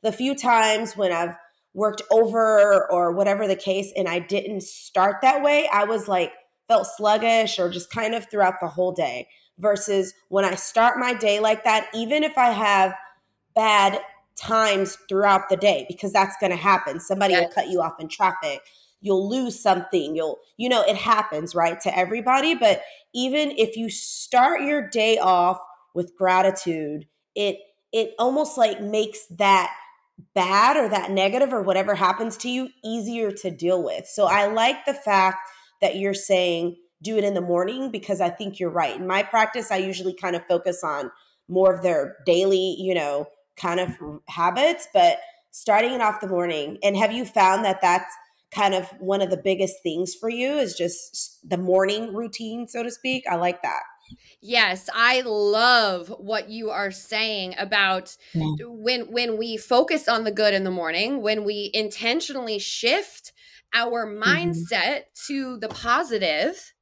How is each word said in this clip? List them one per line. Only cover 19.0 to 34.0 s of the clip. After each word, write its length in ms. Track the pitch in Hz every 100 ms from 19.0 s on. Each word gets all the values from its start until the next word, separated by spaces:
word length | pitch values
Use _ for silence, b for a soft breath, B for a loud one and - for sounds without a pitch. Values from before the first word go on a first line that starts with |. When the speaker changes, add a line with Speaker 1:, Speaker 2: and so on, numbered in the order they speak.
Speaker 1:
You'll 240 | 196 190 196
lose 300 | 254 247 -
something. 560 | 208 185 180 185 147 156
You'll, 240 | 160 139 b b
you 120 | 240
know, 140 | 247
it 120 | 196 196
happens, 600 | 214 214 214 151 170 175
right, 240 | 170 170
to 160 | 196 175
everybody. 560 | 185 226 240 262 302
But 300 | 339 226 196 B B B
even 380 | 240 254 285 294
if 240 | - 226 226
you 120 | 226
start 720 | 196 - - - 247 262 339
your 260 | 277 294 208
day 280 | 233 220 220
off 420 | 185 180 175 185 - - _
with 220 | 170 175 _
gratitude, 920 | 185 185 190 190 - 160 151 151 156 _ _ -
it, 240 | 202 175 - _ _
it 220 | 226 220 -
almost, 380 | 240 269 311 -
like, 240 | 220 196
makes 440 | 208 214 214 - -
that 460 | 170 196 196 180 - - _ _ _ - -
bad 420 | 185 196 233 302
or 100 | 226
that 220 | 202 -
negative 420 | 196 196 240 269
or 120 | 247
whatever 320 | 190 185 190 196
happens 420 | 185 196 226 208
to 120 | 247
you 200 | 247 262 _
easier 480 | 220 233 214 233 220
to 180 | 202 190
deal 340 | 156 170 185
with. 240 | 147 80